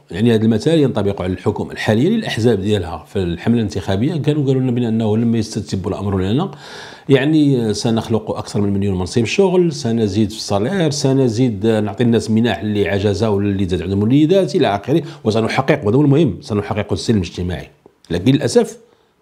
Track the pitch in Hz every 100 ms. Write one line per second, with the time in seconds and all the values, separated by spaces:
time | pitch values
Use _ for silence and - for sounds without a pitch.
0 | - 85 117 110 110 110 156 165 135 110
1 | 98 95 90 90 - 101 85 - - 110
2 | 160 226 165 120 113 104 98 104 82 90
3 | - 101 90 85 - 117 107 98 - 98
4 | 131 170 123 151 135 131 131 120 117 113
5 | 110 107 117 113 104 113 98 101 98 90
6 | 98 98 95 123 196 - - - - -
7 | - 135 139 156 143 131 113 101 120 113
8 | 107 110 - - - 107 101 98 101 92
9 | 90 120 110 - 98 180 175 139 117 113
10 | 107 98 107 - - 120 117 196 160 143
11 | 135 135 127 107 131 101 113 110 107 98
12 | 120 113 - 110 117 98 107 104 90 98
13 | 104 92 110 101 101 98 92 87 82 98
14 | 107 139 151 190 165 185 117 101 - 160
15 | - - 113 107 110 - 131 151 104 123
16 | 147 139 156 87 - 104 - 104 101 98
17 | - 107 87 - 90 76 - _ _ _
18 | - 85 101 139 123 240 226 - _ _
19 | _ _